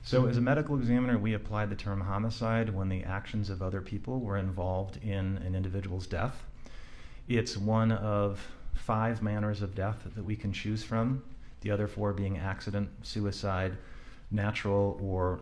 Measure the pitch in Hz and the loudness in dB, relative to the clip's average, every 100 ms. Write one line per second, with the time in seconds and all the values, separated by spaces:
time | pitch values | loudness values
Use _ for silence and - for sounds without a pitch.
0 | - 127 120 117 123 143 151 143 117 123 | 4 4 6 4 4 4 2 2 4 4
1 | 123 113 107 107 - 107 104 101 101 98 | 4 2 2 0 0 0 0 -2 -2 -2
2 | 95 98 113 110 113 113 110 95 95 92 | 0 0 0 0 2 2 2 0 0 0
3 | 90 98 - 107 101 92 95 95 90 101 | -2 -4 -2 -2 -2 -2 -2 -2 -4 -6
4 | - 127 110 98 95 90 90 92 98 - | -2 -2 0 0 0 0 0 0 -2 -4
5 | 107 98 95 95 92 92 95 98 95 90 | -2 0 0 -2 0 0 0 -2 -2 -4
6 | 90 85 120 - - - - - - - | -4 -2 -2 -4 -10 -10 -10 -10 -12 -12
7 | - - - 104 87 101 104 113 110 107 | -12 -12 0 2 2 -2 2 4 6 4
8 | 107 104 101 101 - - - - - 110 | 2 2 2 0 -8 -8 0 0 2 2
9 | 113 110 107 107 107 101 98 95 98 110 | 2 2 0 2 0 0 -2 0 -2 -2
10 | 92 107 98 107 101 95 107 107 - 113 | -6 -6 -4 -2 -2 -2 0 -2 0 2
11 | 117 135 - - - - 107 101 104 - | 2 0 -4 -12 -12 -6 0 2 0 0
12 | 104 95 98 98 95 95 - 101 101 - | 0 2 0 0 -2 -2 -2 0 -2 -4
13 | - 110 101 95 101 92 92 92 - - | -6 -2 -2 0 0 0 0 -2 -10 -12
14 | - - - 104 104 107 101 101 101 - | -12 -14 -4 0 0 0 2 4 4 2
15 | 98 92 90 87 | -2 2 2 0